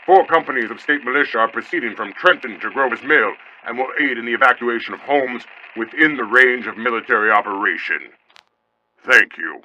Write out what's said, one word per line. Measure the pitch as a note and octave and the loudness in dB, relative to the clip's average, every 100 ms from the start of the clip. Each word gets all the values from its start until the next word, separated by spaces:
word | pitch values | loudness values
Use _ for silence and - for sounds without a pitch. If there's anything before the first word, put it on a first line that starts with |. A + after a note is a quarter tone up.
Four | - A2+ | 6 4
companies | - D#3+ D3 C3+ A2 | 6 2 2 -4 -4
of | A2+ | -8
state | - D3 | -4 -2
militia | A#2+ C3+ C3+ A#2 | 0 0 0 0
are | A2 | 0
proceeding | A2+ G#2 F3 B2 | 0 -6 -6 -6
from | G2 G#2 | -8 -10
Trenton | F#2+ F3+ D#3+ B2 F#2+ | 0 2 2 -4 -10
to | A2 | -8
Grover's | G#2 C3+ A2+ | -2 -2 -2
Mill | A#2+ D3+ G#2+ - - - | 0 2 2 -4 -18 -18
and | - A#2+ | -12 -6
will | C3 D#3 | -6 -4
aid | D3 A#2+ | -4 -4
in | |
the | A#2 | -4
evacuation | A#2 C3 A#2+ A#2+ A#2 G#2+ | 2 2 2 -4 -4 -6
of | G2 | -12
homes | - C#3+ B2+ A#2+ - - - - | -2 -2 -2 -8 -14 -20 -20 -10
within | A2+ C#3 D#3 D3 | -10 0 0 0
the | |
range | A2 A#2+ B2+ B2 A2 | 0 4 4 2 -6
of | G#2 | -6
military | A#2 A2+ G#2+ A2+ G#2+ | -4 -4 0 0 4
operation. | G#2+ G#2 G2 G2+ F2 - D#2+ - _ _ _ _ _ _ _ _ _ | 2 2 -2 -2 -2 -4 -8 -8 _ _ _ _ _ _ _ _ _
Thank | - B2 F2+ - | 2 4 4 -2
you. | E2 C#2+ | -12 -12